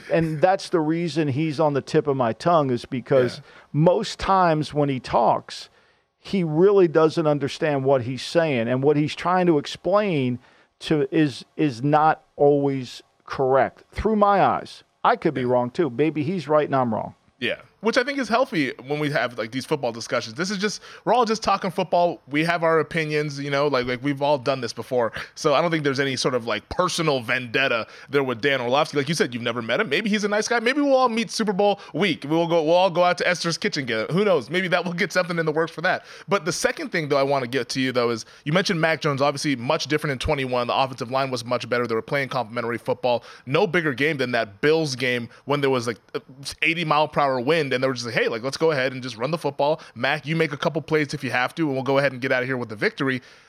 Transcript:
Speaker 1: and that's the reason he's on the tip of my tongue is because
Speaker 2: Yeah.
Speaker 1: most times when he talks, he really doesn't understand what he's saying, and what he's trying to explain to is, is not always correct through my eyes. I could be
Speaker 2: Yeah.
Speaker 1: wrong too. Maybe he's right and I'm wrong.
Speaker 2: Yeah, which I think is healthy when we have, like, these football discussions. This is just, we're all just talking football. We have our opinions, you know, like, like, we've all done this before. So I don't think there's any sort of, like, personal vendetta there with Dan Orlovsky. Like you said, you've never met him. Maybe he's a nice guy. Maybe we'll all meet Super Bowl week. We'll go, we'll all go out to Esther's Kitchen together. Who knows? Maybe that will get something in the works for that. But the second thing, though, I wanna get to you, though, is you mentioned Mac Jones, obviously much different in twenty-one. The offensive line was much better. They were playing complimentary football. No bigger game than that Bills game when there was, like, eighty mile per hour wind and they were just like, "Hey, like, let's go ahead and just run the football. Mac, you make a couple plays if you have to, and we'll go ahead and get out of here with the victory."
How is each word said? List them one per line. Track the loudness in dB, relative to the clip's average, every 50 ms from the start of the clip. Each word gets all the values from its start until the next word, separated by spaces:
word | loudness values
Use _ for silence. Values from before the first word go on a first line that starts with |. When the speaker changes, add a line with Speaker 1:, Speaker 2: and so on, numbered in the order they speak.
| -2 -2 0
Speaker 1:
and | 0 0 0 0 2
that's | 4 4 4 2 0 -2
the | 0 0
reason | 0 0 0 0 -2 -2 0 0 0 0
he's | 0 0 -2 -2 0 2
on | 2 2 2
the | 0
tip | -2 0 0 0 2
of | 2 0
my | 2 0 0 0
tongue | 0 2 2 4 4 4 2
is | 0 -2 -4
because | -6 -8 -8 -2 2 4 4 4 2 -2
Speaker 2:
Yeah. | -8 -16 -20 -20 -20 -16 _ 0
Speaker 1:
most | 4 4 4 4 4 0 -4 -6 -4
times | 0 2 4 4 4 4 2 2 -2 -2
when | 0 0 0
he | 0 0 -4
talks, | -4 0 2 2 4 4 2 0 -2 -8 -14 -16 -18 -20 _ _ _ _ _ _ _ _ _ _
he | _ -4 -2 0 0
really | 2 4 4 6 6 8 6 4
doesn't | 6 6 4 4 4 2 2 2
understand | 2 2 0 -2 -4 -4 -2 -2 0 0 2 2
what | 2 2 2 2
he's | -2 -6 -8
saying, | -8 -2 0 2 2 2 0 0 0
and | 0 0 2 2
what | 2 4
he's | 2 0 -2 -4
trying | -4 -2 0 2 2 4
to | 4 2
explain | 2 0 -4 -10 -6 -2 2 2 2 2 2 0 0 0 0 -2 -4 -8 _ _ _ _ _ _ _
to | -4 0 0 0 0 0
is, | 2 2 2 2 0 -6 -14 -14 _
is | -2 -2 -2 -2 -2
not | 0 2 4 4 4 4 2 0 _ _ _
always | 4 4 4 6 4 2 0 -2 -2 -6 -8 -12 -18 -20 _ _ _ _
correct | -10 -4 -2 2 4 4 4 4 2 -2 -8 _ _
through | -8 -4 -2 0 2
my | 4 4 4 4 4 4
eyes. | 4 2 0 -4 -10 -16 -20 -20 _ _ _
I | 0 0 2
could | 2 0 -2 0
be | 0
Speaker 2:
Yeah. | 0
Speaker 1:
wrong | 2 2 2 2 0
too. | 0 -2 -2 0
Maybe | 0 0 0 0 0 -2 -4
he's | -2 -4 -4 -2 2
right | 2 2 2
and | 2 0
I'm | 0 0 0 -2
wrong. | -4 -4 -8 -12 _ _ _ _ _
Speaker 2:
Yeah, | -4 -4 -4 -4 -8 _ _ _
which | -2 0 2
I | 2 0
think | 0 -2 -4
is | -2
healthy | 0 2 2 2 0 0 0 -2 -2 -4 -8 -6
when | -6 -4 -2
we | -2 0
have, | 0 0 -2 -2 -2
like, | -6 -6 -6
these | -6 -8 -4
football | -2 -2 -2 -2 -4 -4
discussions. | -6 -6 -4 -4 -4 -4 -4 -6
This | -6 -4 -4
is | -4
just, | -4 -4 -4 -4 -8 -12 -18 -20 -6 -2
we're | 2 2
all | 2 2
just | 2 0 -2
talking | 0 0 0 0 -2 -4
football. | -2 -4 -2 0 2 2 2 2 0 -4 _
We | -4 -2 0 0
have | 2 0 2 2
our | 2 2 2
opinions, | 0 0 -2 -4 -2 -2 -2 -2 -2 -4 -6 -8
you | -6 -2
know, | 0 0 0 2
like, | 2 0 0
like, | -2 -4 -4 -2
we've | -4 -2 0
all | 0 0 0
done | 0 0 -2 -2 -2
this | -4 -6 -8
before. | -10 -8 -4 0 0 0 0 -2 -8 -12 -14 -12
So | -2 0 2 4
I | 4
don't | 4 2
think | 0 0 0
there's | -2 0 0
any | -2 -2 -2
sort | -2 -2 -2 -2
of, | -2 -2
like, | -2 -4 -4 -4
personal | _ -2 -2 0 0 -2 0 0 0 0 0
vendetta | -2 -2 -2 -4 -4 -4 -2 0 0 0 0 -2 -2 -6 -12 -18 -10 -2
there | 0 0 0
with | 0 -2 -2
Dan | 0 0 0 0
Orlovsky. | 0 2 2 2 2 0 -2
Like | -2 -2
you | -2 -2
said, | -2 -2 -2 -2
you've | -4
never | -4 -4 -4 -2
met | -2 -2 0 0
him. | 0
Maybe | 0 -2 -2 0 0
he's | 0 0 0
a |
nice | 0 0 -2 0 0
guy. | -2 0
Maybe | 0 0 0 2
we'll | 2 4 4
all | 4 4
meet | 2 0 -2 -4 -4
Super | -4 -2 -2 0 0
Bowl | 2 2 2 2 0 -6 -8 -2
week. | 0 0 0 0 -2 -2
We'll | 0 0 2 2
go, | 4 2 2
we'll | 4 4 4
all | 4 4 4
go | 4 4 4
out | 4 2 2
to | 0
Esther's | 0 0 0 -2 -4 -4
Kitchen | -2 -2 -4 -4 -4 -4
together. | -2 -2 -2 -2 0
Who | 0 0 2
knows? | 4 2 2 0 -2
Maybe | -4 -4 -2
that | 0 -2 -2 -2
will | -4
get | -4 -4 -4 -2 0
something | -2 -2 0 -2 -2
in | -2
the | 0 -2
works | -2 -4 -4
for | -6 -4
that. | -2 -2 -2 -2 -6 -12 -20 -18 -4
But | -2 -2 -2 0
the | -4
second | -2 -2 -2 -2 -2 -4 -8 -6
thing, | -4 -4 -2
though, | 0 2
I | 2 2
wanna | 2 0 0 -2
get | -2 -2 -4 -4 -2
to | -4 -2
you, | -2 0 0
though, | 0 0 0
is | -2 -4 -8 -12 -20 -12 _
you | -2
mentioned | 0 0 0 0 0 0
Mac | 0 0 0 0
Jones, | -2 -2 0 0
obviously | 0 0 0 0 -2 -2 -2
much | -2 -2 -2 -2 -2 -2
different | -2 -2 -2 -2 -4
in | -4 -4
twenty-one. | -2 -2 -2 -2 -2 -2 -2 -2 0
The | 0 0
offensive | 0 0 0 -2 -8 -8 -4
line | -2 -2 -2 -2
was | -4 -6 -4
much | -4 -4 -4 -2 -2
better. | -2 -2 0
They | 0 -2
were | -4
playing | -2 -2 -2 -2 -2
complimentary | -2 -4 -4 -6 -4 -6 -6 -4 -4 -4
football. | -4 -4 -4 -4 -2 0 0 0 0 -2 -8 -18 -16 -6
No | -2 0 2 2
bigger | 2 2 0 0 0 0
game | 0 0 0 0
than | 0 -2 0
that | 0 0 -2 -2 -4 0
Bills | 2 2 2 2 2 -2 -2
game | -2 -2 -2 -2 -2 -4 -8 -14 -14 _
when | -2 0 0
there | 2 2
was, | 2 2 0
like, | -2 -6 -8 _ _ -10 -10 -10 -10 -16 -16 -14 -14 -6 -2
eighty | -2 0 0 -2 -2
mile | 0 2 2 0
per | 0 0 0
hour | 0 0 0 0
wind | 0 2 2 2 2 0 0
and | 0 0
they |
were | 0 -2
just | -4 -6
like, | -4 -2
"Hey, | -2 -2
like, | -2 -2 -4 -4
let's | -6 -2
go | 0 0 0
ahead | 2 0 -2 -2 -4
and | -6 -8
just | -10 -8
run | -6 -4 -4
the | -4
football. | -4 -4 -6 -2 0 0 0 0 -2 -6 -12 -8
Mac, | -4 -2 -2 -2 -2 -4
you | -4 -2
make | -2 -2 -2 -2
a |
couple | -2 -2 -2 -2 -4
plays | -4 -2 0 0 0 -2 -6
if | -8 -6
you | -4
have | -2 0 -2 -2 -2
to, | -2 -2
and | -2 -2
we'll | -2 -2
go | 2 2
ahead | 2 2 2
and | 0 -2
get | -2 0
out | 0 0 0
of |
here | -2 -4
with | -4 -4 -8
the | -6
victory." | -4 -2 -2 -2 -2 -2 -2 -2 -4 -8 -14 -20 -20 -20